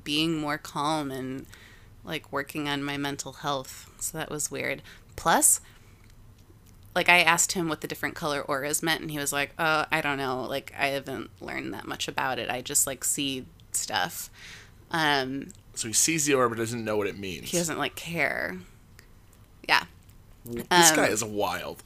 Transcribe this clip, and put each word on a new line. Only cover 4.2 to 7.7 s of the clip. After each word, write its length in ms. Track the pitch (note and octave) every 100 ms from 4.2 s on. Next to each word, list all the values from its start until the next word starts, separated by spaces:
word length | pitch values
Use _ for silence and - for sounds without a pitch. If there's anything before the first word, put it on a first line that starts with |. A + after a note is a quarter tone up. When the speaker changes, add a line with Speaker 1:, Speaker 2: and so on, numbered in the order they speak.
| D3+
Speaker 1:
was 200 | D3+ -
weird. 320 | C3+ B2+ C#3 - - - -
Plus, 440 | E3 G#3 - - - - - - - - - - - - - - -
like, 140 | F3+ F3
I 120 | F3
asked 300 | E3 E3+ -
him 160 | G3
what 120 | E3